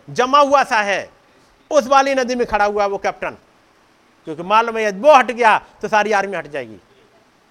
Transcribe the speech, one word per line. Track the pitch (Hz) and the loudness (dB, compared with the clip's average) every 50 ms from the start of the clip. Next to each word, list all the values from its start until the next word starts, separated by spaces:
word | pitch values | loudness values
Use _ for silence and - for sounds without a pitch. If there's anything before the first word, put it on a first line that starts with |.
| _ 147 | _ -6
जमा | 139 233 247 262 277 294 | -4 -2 0 2 4 2
हुआ | 285 262 285 277 240 | 4 4 4 2 2
सा | - 247 214 | 0 -2 -2
है, | 208 202 190 151 101 - _ _ _ _ _ _ _ _ _ _ _ - | -2 -2 -4 -6 -6 -10 _ _ _ _ _ _ _ _ _ _ _ -4
उस | 311 285 220 | -2 -2 0
वाली | 254 269 269 277 277 269 | 2 2 2 2 2 0
नदी | 262 247 226 254 | -2 -2 -2 -4
में | 240 240 | -4 -4
खड़ा | - 220 202 208 | -2 -2 0 0
हुआ | 208 208 208 | 0 0 -2
है | 202 202 | -2 -2
वो | 196 190 | -4 -4
कैप्टन, | - 190 - - 185 202 107 - _ _ _ _ _ _ _ _ _ _ _ _ _ _ _ _ _ | -6 -6 -6 -6 -8 -10 -10 -14 _ _ _ _ _ _ _ _ _ _ _ _ _ _ _ _ _
क्योंकि | 160 151 151 | -12 -12 -10
मालूम | 175 190 214 226 233 226 220 | -4 0 0 0 0 0 -2
है | 226 220 | -4 -4
यदि | 208 196 190 | -4 -4 2
वो | 247 302 285 | 4 6 6
हट | 254 233 240 | 6 4 2
गया | 233 233 233 214 196 - | -2 0 2 2 2 2
तो | - - _ _ 214 202 | -2 -6 _ _ -6 -2
सारी | 220 208 208 214 | 0 0 0 0
आर्मी | 214 196 196 202 190 | 0 -2 -2 -4 -6
हट | 165 147 | -10 -10
जाएगी। | 147 147 139 123 113 107 90 _ _ _ _ _ _ _ _ _ _ _ _ _ _ | -10 -10 -12 -12 -12 -16 -20 _ _ _ _ _ _ _ _ _ _ _ _ _ _